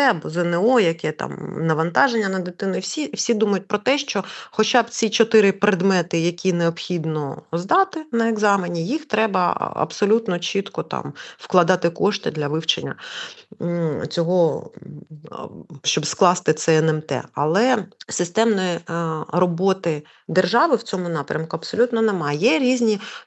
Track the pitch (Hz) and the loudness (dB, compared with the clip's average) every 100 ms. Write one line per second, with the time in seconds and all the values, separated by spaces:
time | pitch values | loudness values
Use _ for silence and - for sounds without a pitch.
0 | 277 175 160 160 175 170 214 254 175 165 | 4 2 -2 -2 0 2 4 4 4 2
1 | 156 151 - - - - 165 151 165 170 | -4 -4 -6 -6 -8 -4 0 0 0 2
2 | 214 233 202 190 175 180 196 185 190 - | 2 2 -2 -2 -4 -4 -4 -4 -4 -6
3 | 294 - - 214 214 190 196 202 226 285 | -6 -4 -2 2 2 0 0 -2 0 0
4 | 294 202 - - - - 214 247 233 - | 0 -6 -6 -12 -12 -2 2 4 2 0
5 | 220 208 226 220 196 190 208 185 190 185 | -2 2 4 6 6 4 2 2 2 2
6 | 175 170 165 170 185 175 170 170 - 175 | 2 0 0 0 0 2 0 -2 -4 -2
7 | 160 156 139 - - 170 190 349 381 320 | -2 -2 -2 -6 -6 -6 2 2 2 -2
8 | 311 233 226 214 208 202 175 170 170 302 | -4 0 0 2 2 2 0 -2 -2 -4
9 | - 214 220 190 180 - - - 165 - | -2 -2 0 2 0 0 -4 -2 -4 0
10 | 202 226 226 175 170 196 196 - - - | 2 2 2 -4 -2 -4 -4 -6 -6 -6
11 | - - - - - 185 170 180 170 165 | -6 -10 -16 -18 0 2 4 2 0 0
12 | 185 202 160 156 147 156 160 - 135 - | -2 0 -4 -4 -4 -4 -2 -4 -4 -10
13 | - - - - - - 175 175 165 - | -12 -14 -14 -16 -20 -8 -4 -2 -2 -2
14 | - - 165 180 165 135 - - - 147 | -4 -2 0 2 2 0 -8 -16 -16 -16
15 | - 151 151 - - - - 143 - - | -16 -18 -14 -12 -12 -14 -16 -8 -2 -2
16 | 147 - 185 180 - 156 - 156 160 156 | -2 2 2 4 0 -2 2 2 4 0
17 | 151 131 - - 151 180 254 240 175 - | -2 -6 -6 -2 0 2 2 0 -2 -12
18 | - - 170 - 233 202 185 170 - 170 | -12 -6 -4 0 2 2 0 -4 -4 -4
19 | 165 160 - 175 180 170 190 190 175 147 | -2 -4 -2 0 2 2 2 2 0 -2
20 | 151 _ - 170 180 226 339 233 - 185 | -6 _ -2 2 2 2 4 2 0 -4
21 | 175 160 139 156 160 165 - 202 247 226 | -2 -4 -2 -4 -4 -6 -6 0 2 2
22 | 220 190 147 147 208 311 247 254 226 208 | 2 0 -2 2 2 2 2 2 2 0
23 | - - | -4 -12